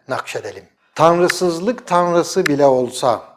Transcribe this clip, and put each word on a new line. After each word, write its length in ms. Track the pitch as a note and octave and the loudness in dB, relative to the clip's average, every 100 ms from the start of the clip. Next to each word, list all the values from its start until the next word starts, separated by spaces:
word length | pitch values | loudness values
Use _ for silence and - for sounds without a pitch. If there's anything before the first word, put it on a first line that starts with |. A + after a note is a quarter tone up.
| - | -10
nakşedelim. 560 | A#2+ - A#2 G#2 - - _ _ | -10 -8 -12 -12 -16 -20 _ _
Tanrısızlık 920 | - D#3+ F3 F3 - F3+ E3 G3+ B3 - | 2 4 4 2 0 -2 -2 -4 -6 -2
tanrısı 640 | F3 F3 E3+ D#3 F#3+ E3+ | 0 2 0 0 -2 0
bile 180 | C#3+ C#3 | 2 4
olsa 560 | B2+ A#2+ - C3 G2+ - | 2 0 -2 -2 -2 -6